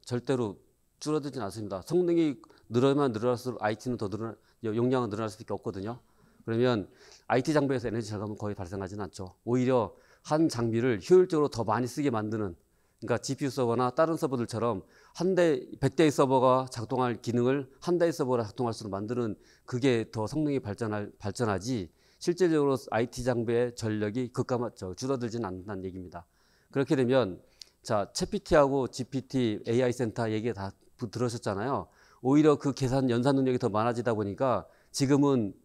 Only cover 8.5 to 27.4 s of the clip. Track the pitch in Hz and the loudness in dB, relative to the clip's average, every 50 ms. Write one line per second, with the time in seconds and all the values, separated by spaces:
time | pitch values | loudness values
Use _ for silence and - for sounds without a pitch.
8.5 | 101 101 95 87 101 98 98 87 101 104 98 - - - 95 90 - _ - 113 | -6 -6 -8 -8 -8 -8 -8 -8 -8 -8 -10 -10 -10 -12 -14 -14 -14 _ -4 -2
9.5 | 120 127 123 127 131 120 104 87 - - _ _ - _ _ - 151 156 165 147 | 0 2 2 2 2 2 2 0 -4 -14 _ _ -20 _ _ -2 2 2 2 2
10.5 | - 120 117 113 110 113 123 131 113 92 - - 180 185 185 185 165 151 147 135 | 2 0 -2 0 0 0 2 2 0 0 4 6 6 6 6 6 2 0 0 0
11.5 | - 117 107 110 107 113 127 120 - 151 143 143 113 107 107 107 110 107 104 92 | 0 -4 -2 0 0 0 -2 -4 -4 -2 -2 0 0 0 -2 -2 -4 -4 -4 -4
12.5 | 82 _ _ _ _ _ _ _ _ - 117 - - - - - 131 - 147 131 | -6 _ _ _ _ _ _ _ _ -14 -4 -2 -2 -2 -2 -4 -6 -4 -4 -4
13.5 | 120 139 123 117 117 120 127 127 - - 160 160 165 151 165 135 135 120 113 - | -2 0 0 0 2 2 0 0 2 2 2 2 2 -2 -2 -2 -2 -2 -4 -4
14.5 | 117 110 113 120 113 127 - _ _ - _ - - - 170 190 185 180 175 160 | -4 -2 -2 -2 -2 -4 -8 _ _ -20 _ -20 -8 -4 -2 0 2 4 4 4
15.5 | 143 127 - - - - 139 131 - - 160 151 - - 143 127 135 127 127 131 | 2 0 -4 -10 -6 -2 -2 0 4 4 4 4 6 4 4 4 6 4 6 6
16.5 | 127 131 131 131 - 120 110 - 135 123 127 123 113 - - 117 113 120 120 127 | 4 4 2 -4 -8 -10 -6 -4 -2 0 0 0 -2 -4 -4 -2 0 2 2 2
17.5 | 135 143 135 - - - - 180 175 170 170 170 - - 143 123 127 120 110 104 | 2 0 -2 -8 -14 -10 -4 -2 0 2 2 0 0 0 0 0 0 0 0 -4
18.5 | - - 123 117 107 - 110 101 95 98 107 107 123 120 120 107 95 - - _ | -4 -4 -4 -4 -4 -6 -8 -6 -6 -6 -4 -4 -2 -2 -2 -2 -4 -8 -12 _
19.5 | - _ _ - 123 123 123 135 120 113 107 - - 113 107 104 139 156 151 147 | -20 _ _ -6 -4 2 4 4 4 4 2 -2 -4 -4 -4 -2 -2 -2 0 0
20.5 | 139 127 - 107 98 - 117 107 107 104 104 - - _ - 101 - - 120 107 | 0 -2 -2 -4 -6 -4 -2 -2 -2 -4 -4 -8 -12 _ -6 -6 -2 0 0 2
21.5 | 95 92 92 131 131 107 87 - _ _ _ _ _ - - 175 170 180 185 165 | 0 0 0 -2 -2 -2 -4 -6 _ _ _ _ _ -4 -2 -2 2 2 4 4
22.5 | 160 151 143 139 135 123 - - 107 110 123 127 - 131 120 127 123 120 117 120 | 4 4 4 2 2 0 -2 -2 0 0 0 0 -4 -4 -2 0 0 0 0 2
23.5 | 117 120 123 120 120 - 117 110 107 107 107 104 101 127 127 117 - 127 117 - | 2 2 2 0 -2 -4 -4 -2 -2 0 -2 -2 -2 -4 -6 -4 -4 -4 -2 -2
24.5 | 127 117 123 113 - - 98 92 87 - 131 131 139 120 120 110 110 117 110 95 | -2 -2 -2 -4 -6 -8 -10 -10 -8 -6 -4 -4 -2 -2 -2 -4 -4 -4 -6 -6
25.5 | 92 92 87 107 101 95 92 95 87 92 87 87 - 85 - _ _ _ _ _ | -6 -8 -10 -10 -10 -8 -8 -8 -10 -10 -14 -12 -14 -16 -18 _ _ _ _ _
26.5 | _ _ _ _ - 139 139 - 156 131 123 120 135 131 113 92 85 - | _ _ _ _ -4 -4 0 0 2 2 2 4 4 4 2 2 -4 -10